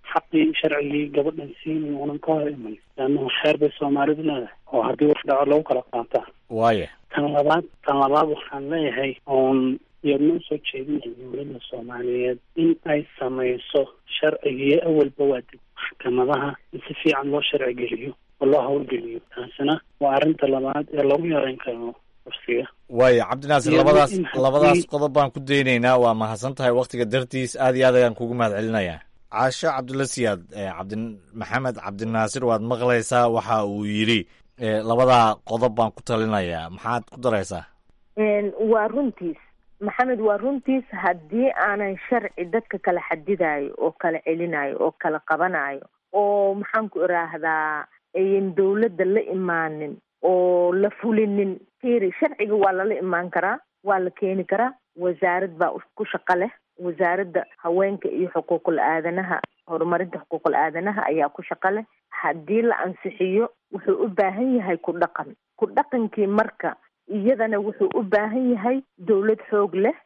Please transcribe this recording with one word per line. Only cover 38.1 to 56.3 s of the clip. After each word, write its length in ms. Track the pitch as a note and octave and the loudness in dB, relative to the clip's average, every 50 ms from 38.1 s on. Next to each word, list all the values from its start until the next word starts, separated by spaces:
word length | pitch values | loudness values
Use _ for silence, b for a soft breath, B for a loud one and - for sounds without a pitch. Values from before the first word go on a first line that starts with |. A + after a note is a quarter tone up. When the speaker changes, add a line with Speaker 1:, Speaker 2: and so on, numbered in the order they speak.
| _ | _
Speaker 3:
Een, 360 | G#3+ G#3+ G#3+ G#3 G#3 G#3 G3+ - - | -2 0 0 0 0 -2 -4 -4 -2
waa 300 | A3 G#3+ A#3 A3 G#3 A3 | 0 2 2 2 2 0
runtiis. 500 | A3 C#4 C#4+ B3 - - F3+ E3+ D3+ - _ _ _ _ _ _ - _ | -2 -2 -2 -2 -4 -6 -8 -8 -8 -8 _ _ _ _ _ _ -14 _
Maxamed, 400 | G3+ G3+ - - B3 B3+ B3+ A3 | -8 -6 -2 -2 -2 -2 0 0
waa 160 | A3 G#3+ G3+ | 0 0 0
runtiis 480 | G3 G#3 C4 C#4+ C4 - - C4 C4 - _ | 0 -2 -2 -4 -2 -2 -2 -2 -2 -2 _
haddii 580 | A3 F#3 F3+ F3+ F3+ F3 D#3 - G3+ A#3 C4 C4+ - | -10 -4 -2 -2 -2 -2 -6 -4 -2 0 2 2 2
aanan 420 | - E3+ G#3 G3+ G3+ G#3 G3 F#3+ F3+ - - | 0 -2 -2 0 -2 -4 -4 -6 -8 -4 -2
sharci 360 | B3+ A#3 G#3 G3 _ - F3+ | -2 -2 -2 -4 _ -8 -6
dadka 340 | E3+ F#3+ A#3 A3+ _ - F#3 | -2 -4 -4 -4 _ -12 -4
kala 220 | - G3 F3+ F3 | -2 -2 -2 -2
xadidayo 720 | - - E3 D#3+ D3+ F3 G3+ E3+ F3 D#3 D3 C#3+ C#3 C#3 - - | -2 -4 -6 -6 -2 -4 -2 0 0 0 0 -2 -4 -8 -4 -2
oo 140 | - D3+ | -2 -2
kala 260 | - _ - E3+ D#3+ D#3 _ | -2 _ -4 -2 -2 -2 _
celinayo 520 | D#3+ E3 E3 F3 E3+ D#3+ D3 C#3+ C#3 - - | -4 -2 -2 -2 -4 -4 -4 -4 -4 -2 0
oo 120 | - D#3+ - _ | -2 -2 -2 _
kala 220 | - E3 D#3 D3+ | -4 -2 -2 -2
qabanayo 640 | _ - D#3 D#3 F3 F#3 F3+ D#3 C#3 C#3 C#3 C#3 - _ _ _ _ _ | _ -2 0 0 0 0 0 -2 -4 -4 -8 -10 -14 _ _ _ _ _
oo, 420 | - G3+ G#3 G3+ G3+ G3+ G3+ G3 G3 | 0 0 2 2 2 2 2 2 0
maxaan 340 | G3+ G3+ - - A3+ A3 G3+ | -2 -6 -2 -2 -2 -2 -2
ku 100 | - E3 D#3 | -2 -2 0
iraahdaa, 840 | F3 F3+ E3+ E3 D#3+ E3 D#3+ D#3 D#3+ D#3+ D#3 D#3 D#3 D3+ D3+ D3 _ b b _ _ - | 0 0 -2 -2 -4 -8 -4 -2 -2 0 0 0 -2 -4 -6 -8 _ b b _ _ -2
ayan 360 | F3 F#3+ G3 G3 G3 G3 F#3+ E3+ | 0 2 2 2 2 0 0 0
dowladda 500 | G3 F#3+ F#3+ G3+ G#3+ A3+ A3+ F3+ E3 F#3+ | 2 2 2 2 2 0 0 0 0 0
la 160 | F#3 G3+ A3 | 2 2 0
imaanin 760 | - - F#3 F#3+ F#3 F3+ E3+ E3 D#3+ D#3+ D#3 D3+ D3+ C#3+ - - _ _ _ _ | 0 -2 -4 -2 -2 -2 -2 -2 -2 -4 -6 -8 -8 -10 -10 -14 _ _ _ _
oo 500 | - F3 F#3 F3+ F3+ F3+ F3+ F3 F3 F3 | 2 2 4 4 4 4 4 4 4 2
la 180 | F3+ F#3+ G3+ G#3 | 2 2 0 0
fulinin. 640 | - - - A#3 A3 G#3+ A3 G#3 G3+ G3+ G3 G3 F3+ - - _ _ _ | 0 -2 -2 0 2 2 2 2 2 0 0 -2 -4 -8 -12 _ _ _
Fiiri, 300 | - B3 A#3+ A#3 G3 F3+ - - | -2 0 2 2 2 0 0 0
sharciga 340 | D#4 D4+ D#4 - D4+ G#3 G#3 | -2 -2 0 -2 -2 0 2
waa 180 | G#3 G3 G3 | 2 4 2
lala 220 | F#3 F#3 F#3+ A3 G#3 | 2 2 0 -2 -2
imaan 360 | C3+ F3+ F#3 F3 E3+ F3+ F3+ | -2 -2 -2 -2 -2 -2 -2
karaa, 260 | - F3 E3 G3 A#3 D4+ _ _ _ _ _ | -2 -2 0 0 -2 -4 _ _ _ _ _
waa 140 | G3 G3 F#3+ | 0 0 0
la 120 | F#3 F3+ | 0 -2
keeni 340 | - - G#3 F#3 F#3+ F#3+ F3 | -4 -4 -4 -2 -2 -2 -2
karaa, 300 | - F#3+ G3+ A#3+ B3+ C4 _ _ _ _ | -2 0 0 0 -2 -4 _ _ _ _
wasaarad 580 | E3 F3+ F3+ F3 - F#3+ F3+ F3 F#3 G3 F#3 E3 | -4 -4 -4 -2 0 0 0 0 0 -2 -4 -2
baa 160 | D#3+ F3 D3 - - - _ _ | -2 -2 -2 -2 -6 -12 _ _
ku 100 | - G#3+ | -8 -8
shaqo 300 | - - E3+ _ - | -6 -6 -8 _ 0